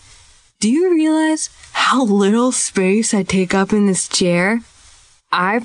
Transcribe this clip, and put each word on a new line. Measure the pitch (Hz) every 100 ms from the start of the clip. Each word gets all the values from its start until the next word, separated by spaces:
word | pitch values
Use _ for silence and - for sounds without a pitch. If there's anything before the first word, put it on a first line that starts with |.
| - - - - _ _
Do | 208
you | 277 370
realize | 330 311 311 311 311 - - -
how | - - 247
little | 247 202 202 226 254
space | 247 - - 185 208 220
I | 208
take | 185 190 180
up | 190 196
in | 214 202
this | 185 -
chair? | - 185 175 185 233 - - - - _ _ _
I | 175 180 226